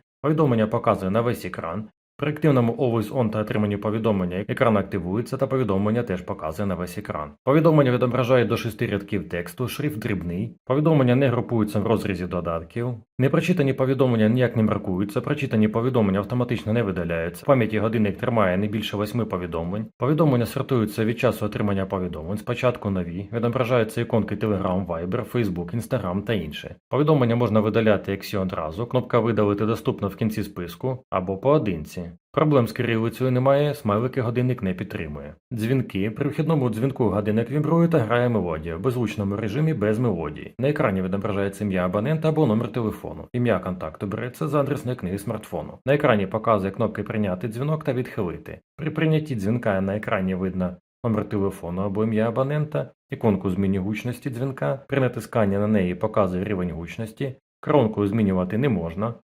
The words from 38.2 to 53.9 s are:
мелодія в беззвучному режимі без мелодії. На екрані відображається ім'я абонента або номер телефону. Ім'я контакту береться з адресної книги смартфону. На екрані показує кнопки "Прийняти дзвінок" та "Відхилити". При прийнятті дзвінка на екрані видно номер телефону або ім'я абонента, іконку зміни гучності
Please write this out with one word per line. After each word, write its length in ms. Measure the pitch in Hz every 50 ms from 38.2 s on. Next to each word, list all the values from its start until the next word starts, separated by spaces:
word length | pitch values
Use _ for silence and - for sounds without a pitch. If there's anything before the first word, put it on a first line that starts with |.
| 123 123
мелодія 480 | 117 101 87 85 78 78 78 85 82
в 20 | 87
беззвучному 560 | 104 131 120 123 117 104 98 104 101 98 101
режимі 380 | 104 110 101 104 147 156 160 156
без 260 | 104 101 107 107 120
мелодії. 560 | 127 113 90 82 78 76 76 - - - - -
На 100 | 127 147
екрані 320 | 147 147 131 110 95 95
відображається 640 | 92 92 98 98 101 104 95 101 98 101 98 - 107
ім'я 220 | 101 92 90 90
абонента 440 | 90 95 104 110 147 160 156 156 156
або 180 | 151 156 156
номер 240 | 113 107 110 117 -
телефону. 560 | - 123 110 104 104 - - 80 80 80 82 - -
Ім'я 260 | 120 123 117 98 90
контакту 480 | 90 95 92 90 85 78 - - 117
береться 400 | 98 110 110 117 127 - - 165
з 80 | 147 143
адресної 420 | 147 135 131 143 - - 123 123
книги 200 | - 90 87 98
смартфону. 600 | 98 - 113 98 - - - - 78 78 - - - -
На 80 | 127 147
екрані 340 | 147 151 131 113 101 95
показує 440 | 92 - 110 - 120 110 98 95 98
кнопки 320 | - - 113 101 - 110 98
"Прийняти 440 | - 107 107 104 95 92 92 123
дзвінок" 360 | 110 107 120 139 151 156 151 -
та 100 | 147 120
"Відхилити". 680 | 127 123 - - 113 95 85 78 76 - - - - _ _ _
При 160 | - - 151
прийнятті 440 | 151 - 165 160 160 151 151 151 127
дзвінка 460 | 107 92 104 120 120 - 110 95 95
на 140 | 95 98 101
екрані 400 | 107 - 107 110 98 95 92 92
видно 400 | 90 95 92 90 92 92 87 90 - _ _ _ _ -
номер 260 | 117 107 104 98 -
телефону 520 | 110 101 98 98 - - 87 85 87 92
або 220 | 101 104 98 107 110
ім'я 240 | 113 110 107 110
абонента, 640 | 117 110 135 131 139 147 151 147 151 - 143 135 - - _ _ -
іконку 400 | 131 - 123 110 98 92 101 98
зміни 300 | 90 98 98 95 98 95
гучності 500 | 92 104